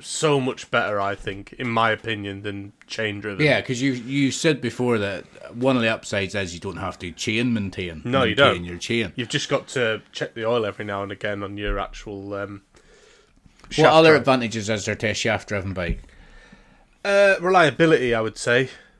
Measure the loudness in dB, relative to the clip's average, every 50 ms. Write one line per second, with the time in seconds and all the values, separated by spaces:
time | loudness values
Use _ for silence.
0 | -12 -10 -4 0 2 2 2 2 0 -2 -4 -6 -4 -2 0 0 2 0 0 0
1 | 0 -2 -4 -6 -8 -10 -10 -10 -12 -14 -10 -8 -4 -2 2 2 4 4 2 0
2 | -4 -6 -6 -6 -6 -8 -8 -8 -8 -8 -8 -10 -12 -14 -18 _ _ -10 -6 -4
3 | -4 -4 -4 -6 -6 -6 -2 0 2 2 2 2 0 -2 -4 -2 -2 -2 -2 -4
4 | -6 -4 -2 0 0 0 0 0 0 0 0 0 -4 -6 -4 -2 0 0 0 0
5 | 0 -4 -6 -8 -10 -14 -20 -20 -18 -14 -6 0 2 2 2 4 2 2 0 -2
6 | -4 -4 -4 -2 -2 -2 -4 -4 -4 -6 -8 -10 -10 -10 -8 -8 -8 -8 -8 -10
7 | -12 -12 -10 -6 -4 -2 -2 0 0 0 0 -2 -2 -4 -6 -8 -8 -8 -8 -8
8 | -4 -2 0 2 2 2 4 4 4 4 4 0 -4 -8 -10 -8 -4 -2 -2 -2
9 | -2 -4 -6 -8 -6 -4 -4 -4 -2 -2 -2 -2 -2 -4 -4 -2 0 0 -2 -4
10 | -8 _ -10 -10 -10 -8 -6 -4 -2 0 0 0 0 -2 -6 -8 -8 -6 -6 -6
11 | -6 -8 -8 -8 -6 -6 -6 -6 -8 -8 -8 -6 -4 -4 -4 -4 -6 -8 -10 -14
12 | -14 -12 -12 -12 -10 -10 -8 -8 -8 -8 -10 -14 _ _ _ _ _ _ _ _
13 | _ _ _ _ _ _ _ _ _ _ _ _ -16 -4 2 4 6 8 8 8
14 | 8 8 8 6 6 4 2 2 2 -2 -4 -4 -4 -2 -4 -2 -2 -4 -4 -2
15 | -2 -2 -2 -2 0 0 -2 -2 -2 -4 -6 -4 -4 -4 -4 -4 -4 -4 -4 -6
16 | -8 -16 -20 -20 -20 -20 -20 -20 -20 -20 -20 -20 _ _ _ _ _ _ _ _
17 | -2 2 4 6 6 6 6 4 4 4 6 6 6 6 6 4 4 6 6 4
18 | 4 2 0 0 0 -2 -6 -4 0 2 2 2 2 0 -6 -14 -20 _ _